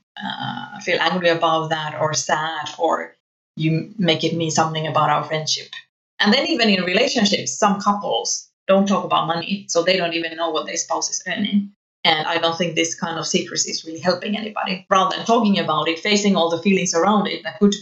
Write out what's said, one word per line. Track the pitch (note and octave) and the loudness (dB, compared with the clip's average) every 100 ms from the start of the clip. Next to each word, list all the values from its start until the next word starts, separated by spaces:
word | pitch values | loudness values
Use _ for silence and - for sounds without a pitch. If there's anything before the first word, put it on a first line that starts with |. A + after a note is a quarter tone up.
| _ - | _ -12
uh, | - - - F#2+ - - | -10 -8 -8 -8 -12 -10
feel | - E3+ | -4 0
angry | E3 F3+ E3+ | 0 2 2
about | E3 E3 D#3+ D#3 | 2 2 2 0
that | D#3+ D3+ D3+ | -2 -4 -2
or | G#3+ | -2
sad | - - D#3 D#3 D#3+ D3 - | -2 -2 -2 -2 -4 -8 -2
or | D#3+ - E2 - _ _ _ - | 0 0 -4 -16 _ _ _ -2
you | D#3+ D#3+ - - | 0 0 -2 0
make | F3 D#3 | 0 2
it | D#3+ E3 | 0 -2
mean | D#3+ | 0
something | E3 D#3+ D#3 D#3 | 0 0 -2 -2
about | D3+ D3+ | 0 2
our | D3 | 0
friendship." | D3 D#3 D3+ - - - - _ _ - | -2 -4 -2 -4 -6 -16 -18 _ _ -2
And | G#3 | 2
then | C4+ E4 | 2 2
even | C4+ A3+ | 2 2
in | F#3+ | 2
relationships, | F3 F#3+ C#4 B3 G3+ - - - | 2 2 2 2 2 2 -2 0
some | G3+ G3 | 2 2
couples | G#3 G3+ - - - - - _ - | 0 0 0 -2 -2 -6 -8 _ 2
don't | G3 G3+ | 4 4
talk | F#3 | 2
about | E3+ D#3+ D#3+ | 2 0 0
money, | E3+ E3+ G3 - | -2 -4 -6 -2
so | E3+ | 0
they | E3+ F#3+ | 2 2
don't | E3+ | 0
even | E3+ E3 D#3+ | -2 -4 -4
know | E3 | -4
what | D#3 D3+ | -2 -4
their | E3+ | -6
spouse | - D#3+ - | -4 -4 -4
is | - F#3 | -6 -6
earning. | E3+ G3+ G3+ - - _ _ | -2 0 0 0 -8 _ _
And | F3 D#3 - | 0 2 0
I | E3 | 0
don't | E3 E3 | 0 0
think | E3+ E3 | -2 0
this | E3 | -2
kind | - E3+ D#3 | -2 -6 -4
of | D#3 | -2
secrecy | F3+ - - - | -2 -2 -4 -4
is | C#3+ | -6
really | D#3+ E3 | -10 -4
helping | F#3 F3 G#3 G3+ | -2 -2 -4 -6
anybody. | G#3+ - - F#3 - | -6 -6 -4 -6 0
Rather | F#3+ F#3 E3 | 2 2 0
than | E3+ | 2
talking | A#3+ G#3 F3+ | 4 4 2
about | D#3+ D#3 D#3 | 0 0 0
it, | E3 | -2
facing | G#3+ G3+ G3+ F3 | 2 2 4 4
all | E3+ | 2
the | E3 | 2
feelings | G3+ F#3 E3+ | 2 2 2
around | E3+ F#3+ G#3 E3+ | 2 4 4 2
it, | E3 | -4
that | D#3+ - | -8 2
could | G3+ G3+ | 2 2